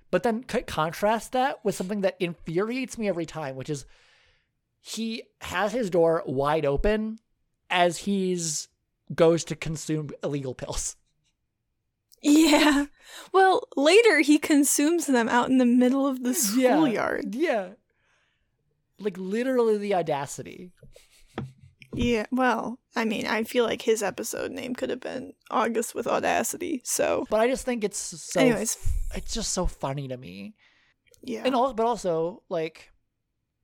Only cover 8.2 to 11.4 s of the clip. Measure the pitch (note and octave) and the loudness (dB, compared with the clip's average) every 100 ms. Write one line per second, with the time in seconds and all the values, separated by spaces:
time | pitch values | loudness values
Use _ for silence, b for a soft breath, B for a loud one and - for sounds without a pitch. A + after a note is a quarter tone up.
8.2 | F#3 F3 E3 D3+ - _ _ _ - D#3 | 0 -2 -4 -6 -10 _ _ _ -8 4
9.2 | E3 E3 - D#3+ - D#3 - D#3 C#3+ - | 4 4 0 -6 -6 -6 -4 -4 -6 -8
10.2 | - C#3+ C3+ B2 - - - - _ _ | -6 -4 -6 -8 -8 -6 -8 -10 _ _
11.2 | _ _ | _ _